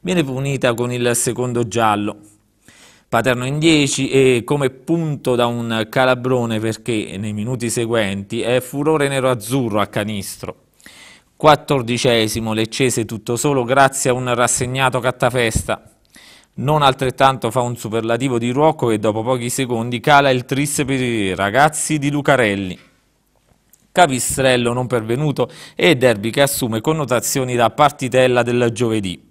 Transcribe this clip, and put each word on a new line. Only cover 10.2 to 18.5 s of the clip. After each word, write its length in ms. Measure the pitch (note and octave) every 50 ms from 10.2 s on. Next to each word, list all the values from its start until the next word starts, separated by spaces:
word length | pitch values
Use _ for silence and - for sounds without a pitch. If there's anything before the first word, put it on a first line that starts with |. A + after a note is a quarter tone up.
| F#2 - - - - - - _ _ _ _ _ _ - - - - - - - _ _ _
Quattordicesimo, 1120 | _ - D#3 D3 C#3+ - - D3+ C3+ A#2+ A2+ B2 A#2+ - C3 A#2 A2+ A2 G#2+ - A#2+ A2+ A2+
Leccese 540 | G#2+ A2 A2+ A2 - - C3+ B2+ - B2+ A2+
tutto 300 | G2+ A#2 G#2 - - A#2+
solo 280 | A#2 - D3+ C#3+ C3+ A#2+
grazie 460 | A#2 C3 C#3 C3+ C3 - - - C3+
a 40 | B2
un 200 | B2+ B2+ B2 A#2+
rassegnato 680 | A#2+ B2 A#2+ - - B2+ B2 B2+ C3+ C3+ B2+ B2 B2+
Cattafesta. 840 | A2 B2+ B2 - C#3 A#2+ A#2 B2+ A#2+ A2 - - - - G#2+ - _ - _ _ _ _ _ - - - - - _ _ _
Non 260 | - A#2+ C3+ D3+ D3+
altrettanto 680 | C#3+ C3+ C3 - C3+ B2+ B2 - - C3+ C3+ - - A2+
fa 100 | G#2+ C3
un 160 | A#2+ A#2+ A#2+
superlativo 600 | - - A2 G#2+ A2+ A2 A2+ A#2 A#2 C3 C#3 B2 A#2
Di 100 | A#2
Ruocco 380 | A#2+